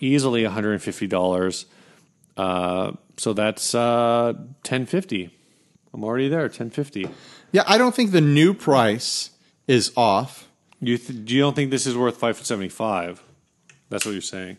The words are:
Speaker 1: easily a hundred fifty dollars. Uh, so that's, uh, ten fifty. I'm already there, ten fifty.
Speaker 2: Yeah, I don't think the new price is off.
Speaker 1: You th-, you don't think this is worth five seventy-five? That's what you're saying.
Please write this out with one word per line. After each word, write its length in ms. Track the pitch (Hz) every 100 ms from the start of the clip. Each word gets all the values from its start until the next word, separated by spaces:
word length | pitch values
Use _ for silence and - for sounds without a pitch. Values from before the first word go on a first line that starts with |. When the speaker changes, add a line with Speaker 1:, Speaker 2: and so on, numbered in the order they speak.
Speaker 1:
easily 440 | 131 143 135 117
a 60 | 110
hundred 300 | 101 104 104
fifty 240 | 98 95 101
dollars. 600 | 92 90 90 92 87 - _ _ _ _ _ _ -
Uh, 560 | 95 92 90 90 101 95 _ -
so 160 | -
that's, 420 | 104 107 107 -
uh, 600 | 117 120 120 117 117 120 117 - 135
ten 240 | - 131 123
fifty. 500 | 175 190 104 85 - _ _ _ _ _
I'm 120 | 120
already 240 | 107 120 135
there, 200 | 165 139
ten 220 | - 117
fifty. 380 | 127 143 202 190 - - - -
Speaker 2:
Yeah, 120 | 190 -
I 120 | 214
don't 160 | 254
think 180 | 233 226
the 80 | 180
new 340 | 151 143 165
price 760 | 202 - 135 113 107 - - - _ _ _ -
is 240 | 127 - -
off. 480 | 117 98 131 - - _ _ -
Speaker 1:
You 180 | 123 117
th-, 320 | - 123 107
you 100 | 127
don't 160 | 143 143
think 140 | 139
this 160 | 135 135
is 100 | 120
worth 220 | 123 117
five 180 | 117 107
seventy-five? 800 | - 110 95 - 113 98 87 90 _ _ _ _ _ _ -
That's 160 | 104
what 80 | 113
you're 80 | 101
saying. 380 | - 95 92